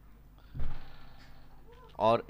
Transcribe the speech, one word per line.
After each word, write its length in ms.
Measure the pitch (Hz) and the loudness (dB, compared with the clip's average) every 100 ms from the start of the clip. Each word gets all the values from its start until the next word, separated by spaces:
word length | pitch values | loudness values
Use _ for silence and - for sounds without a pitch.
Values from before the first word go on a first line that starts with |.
| - - - - - - - - - - - - - - - - - - - - | -20 -20 -20 -20 -8 2 2 2 -2 -12 -16 -16 -18 -18 -20 -20 -20 -20 -16 0
और 240 | 107 117 - | 4 4 0